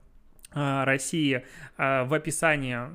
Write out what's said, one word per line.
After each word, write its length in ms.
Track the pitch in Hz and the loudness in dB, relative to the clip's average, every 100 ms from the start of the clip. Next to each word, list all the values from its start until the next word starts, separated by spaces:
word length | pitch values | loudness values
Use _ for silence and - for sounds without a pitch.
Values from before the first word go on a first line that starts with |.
| - - - - - | -20 -20 -20 -20 -10
э, 300 | - 143 135 | -4 0 0
России, 600 | 135 135 - 170 147 127 - - - - | 2 0 0 0 2 0 -4 -18 -14 -2
э, 260 | 139 135 | 0 2
в 100 | 127 | 2
описании 680 | 151 156 151 165 147 131 123 123 | 0 -2 0 2 2 0 -4 -8